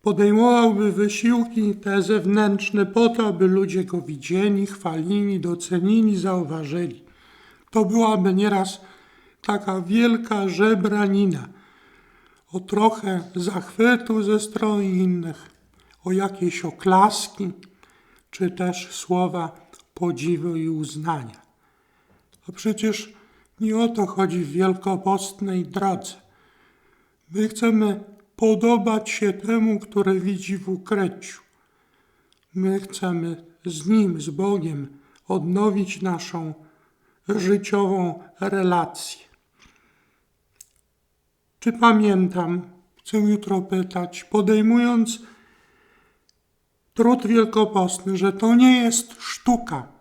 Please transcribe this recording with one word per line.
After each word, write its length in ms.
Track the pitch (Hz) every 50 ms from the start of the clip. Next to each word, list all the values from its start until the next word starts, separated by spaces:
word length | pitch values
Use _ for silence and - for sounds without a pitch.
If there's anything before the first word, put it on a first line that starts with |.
Podejmowałby 880 | _ 214 196 165 208 208 208 214 233 247 240 240 233 226 208 202 214 208
wysiłki 840 | 180 185 208 208 202 - - 233 247 233 233 233 - 226 214 208 196
te 260 | 202 - 202 196 202
zewnętrzne 840 | 175 175 220 208 160 190 202 214 214 208 202 196 202 - - 208 196
po 240 | 196 - 226 233 226
to, 180 | 233 233 226
aby 200 | 208 185 170 190
ludzie 360 | 185 185 196 196 170 156 190 180
go 180 | 185 - 175
widzieli, 640 | - 143 151 139 127 - 175 185 202 208 202 196 196
chwalili, 760 | 196 196 - - 175 160 160 156 180 202 208 202 202 196 175
docenili, 800 | 147 175 175 175 - - 185 175 175 196 220 226 220 214 208
zauważyli. 840 | 180 165 196 185 180 170 143 160 160 156 139 151 175 175 - - - - _ _ _ _ _ _ _ _ _ _ _ _ _
To 140 | - 214 214
byłaby 480 | 185 220 226 226 214 214 190 180 196 185
nieraz 480 | 190 208 214 202 190 190 190 - - - - - - _ _ _ _ _ _ _ _
taka 400 | - - 208 202 202 196 190 190
wielka 680 | 175 175 208 226 233 240 226 233 233 - 220 202 196 190
żebranina 1000 | 170 165 208 220 220 190 180 208 208 208 208 196 196 196 202 190 165 135 123 - - - _ _ _ _ _ _ _ _ _ _ _ _ _ _ _ _ _ _
o 80 | 170 185
trochę 640 | 185 - 208 208 214 226 220 - - 196 185 180 175 - -
zachwytu 880 | 185 175 180 196 180 180 - - - 226 240 247 233 233 - 220 220 208
ze 160 | 202 214 214
strony 460 | 214 214 - - 226 214 208 202 202
innych, 720 | 190 185 185 185 185 180 175 165 165 151 - - - _ _ _ _ _ _ _ _ _ _ _
o 40 | 185
jakieś 540 | 185 190 196 190 190 - 180 175 - - -
oklaski, 840 | 160 - - - 190 185 190 196 214 208 - - - - - 202 175 - - - _ _ _ _ _ _ _ _ _ _ _ _ _
czy 200 | - - 185 175
też 400 | 185 - 180 180 175 - - -
słowa 760 | - - - - 180 180 180 170 156 180 165 160 - - - _ - _ _ _ _
podziwu 600 | - 175 175 151 123 143 170 175 156 160 175 165
i 140 | 165 160 165
uznania. 720 | 160 156 151 135 - 151 151 170 160 143 120 113 - - _ _ _ _ _ _ _ _ _ _ _ _ _ _ _ _ _ _ _ _ _ -
A 20 |
przecież 640 | 180 - - 220 202 - 214 220 202 - - - - _ _ _ _ _ _ _ _ _
nie 180 | 220 220 214
o 100 | 226 233
to 180 | 226 233 214 196
chodzi 340 | 180 - 190 190 170 165 180
w 120 | 170 143
wielkopostnej 1120 | 143 175 190 190 185 185 - 196 190 175 - 196 196 185 - - - - 202 196 185 185 175
drodze. 480 | 143 - 196 196 196 180 - - - - - _ _ _ _ _ _ _ _ _ _ _ _ _ _ _ _ _ _ _ _ _ _
My 160 | 165 202 214
chcemy 560 | 220 220 - 233 226 220 220 214 208 196 202 - - - _ _ _ _
podobać 760 | - 226 220 214 - 233 233 240 226 190 226 220 214 220 -
się 240 | - - 214 202 190
temu, 460 | 202 - 220 226 226 220 226 214 196
który 400 | - - - 202 196 190 190 185
widzi 380 | 180 196 196 180 - - 196
w 120 | 185 - 190
ukryciu. 720 | 185 180 - - 220 196 190 175 - - - - - - _ _ _ _ _ _ _ _ _ _ _ _ _ _ _ _ _ _ _ _ _ _ _
My 260 | 185 185 190 190 196
chcemy 680 | 196 196 - - 190 185 175 170 165 170 165 165 - - _ _ _
z 220 | 180 165 156 147
Nim, 340 | 185 220 220 208 185 170 156
z 80 | 143 165
Bogiem 580 | 143 147 190 202 202 190 156 165 151 143 139 139 - - _ _ _ _ _
odnowić 760 | - 185 185 147 175 180 196 208 214 190 208 190 185 202 -
naszą 520 | 185 185 180 165 - - - 170 160 160 156 - - _ _ _ _ _ _ _ _ _ _ _ _
życiową 960 | - 202 214 180 185 208 196 202 - 214 202 202 190 196 190 180 170 160 - - - _ _
relację. 840 | 190 196 196 196 185 180 180 170 160 - - - - - - - - _ _ _ _ _ _ _ _ _ _ _ _ _ _ _ _ _ _ _ _ _ _ _ _ _ _ _ - _ _ _ _ _ _ _ _ _ _ _ _ _ _ _ _ _ _ _
Czy 140 | - 233 233
pamiętam, 880 | - 233 - 220 214 214 208 196 185 185 180 185 180 170 165 175 180 180 - - _ _ _ _ _
chcę 180 | _ - -
jutro 440 | 220 208 208 208 202 208 202 196 185
pytać, 640 | 185 190 196 185 180 185 - 180 180 175 - - -
podejmując 960 | _ - 214 196 190 220 214 214 220 233 240 240 240 240 233 226 - - - - - - _ _ _ _ _ _ _ _ _ _ _ _ _ _ _ _ _ _ _ _ _ _ _ _ _ _ _ _ _ _ _ _
trud 340 | - 226 233 254 247 -
wielkopostny, 880 | 208 233 226 220 220 - 214 214 208 214 196 185 180 - - - 190 190
że 160 | 185 190 196 190
to 220 | 196 220 226 233
nie 260 | 240 254 254 254 247
jest 320 | 240 233 233 233 - - - -
sztuka 680 | - - - - _ 247 240 233 240 - 262 233 226 - - _